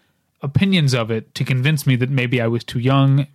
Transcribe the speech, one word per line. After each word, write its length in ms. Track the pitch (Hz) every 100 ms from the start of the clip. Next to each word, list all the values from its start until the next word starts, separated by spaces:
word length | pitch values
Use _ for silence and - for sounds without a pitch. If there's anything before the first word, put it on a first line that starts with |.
| _ _ _ -
opinions 540 | 143 - 196 185 139
of 160 | 123 113
it 240 | 110 -
to 100 | -
convince 420 | 139 127 139 156 139
me 100 | 123
that 120 | 127
maybe 320 | 135 123 123
I 60 | 117
was 180 | 117
too 140 | - 127
young, 480 | 127 139 135 139 143